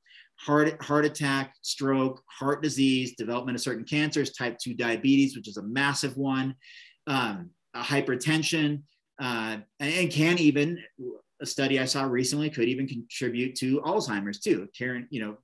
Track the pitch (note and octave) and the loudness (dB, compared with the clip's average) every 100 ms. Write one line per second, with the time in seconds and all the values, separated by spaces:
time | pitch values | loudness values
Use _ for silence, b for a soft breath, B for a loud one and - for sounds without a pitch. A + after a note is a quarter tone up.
0 | B B B - - D3 D#3 D#3 - D3 | B B B -8 2 4 4 0 0 2
1 | D3 C#3+ C#3+ C3+ C3 _ - - C3+ C3+ | 2 0 0 0 -2 _ -8 -2 0 2
2 | C3 C3 - - C3+ C#3+ D3+ C3 C3+ C3 | 2 -2 -14 -4 0 0 0 4 4 4
3 | B2 - A2 B2 B2+ B2 C3 A2 A#2 D3+ | 0 -4 -4 -4 -2 -4 -2 -4 -2 0
4 | D3+ D3 C3+ - B2 A2+ B2+ A2+ A#2 A2+ | 0 0 -2 -2 -6 -4 -6 -2 0 2
5 | C3+ C#3 C3+ - A2+ G2 G2+ C3 C#3+ C#3 | 4 6 4 0 -10 -10 -4 0 0 0
6 | C#3 B2+ C#3 C3 C3+ C3 B B B B | -2 -2 -2 0 -2 -6 B B B B
7 | - C3+ A#2 F#2+ E2+ _ _ A#2+ A#2 C#3 | -2 0 0 -4 -10 _ _ -8 -2 0
8 | C#3 B2+ D#3 D#3+ D3+ E3 D3 D3 - _ | 0 -2 2 2 2 2 2 0 -6 _
9 | _ - B2+ A2+ A2 G#2+ - - C#3+ F3 | _ -8 -4 -4 -4 -6 -10 -6 -2 0
10 | E3+ D3 D#3+ F3 D3+ C#3 D3+ E3+ A2 - | 0 4 4 6 6 4 2 -2 -10 -12
11 | B2 - _ - C#3 - C3+ C3+ B2+ C#3 | -12 -12 _ -12 -8 -2 2 2 0 0
12 | C3+ B2 B2+ D3 D3+ C3+ A#2 B2+ C3+ A#2 | 0 0 0 0 -2 0 0 0 -4 -6
13 | - - B2+ A#2+ C3 - C3 C#3+ D3 G#3+ | -10 -6 -4 -2 -4 -2 0 0 0 -2
14 | - G2+ G2+ G#2 G#3+ G#2 G2+ - B2 B2 | 0 -2 -4 -4 0 0 -2 -8 -6 -6
15 | B2 A#2+ G#2+ G#2+ | -8 -6 -8 -10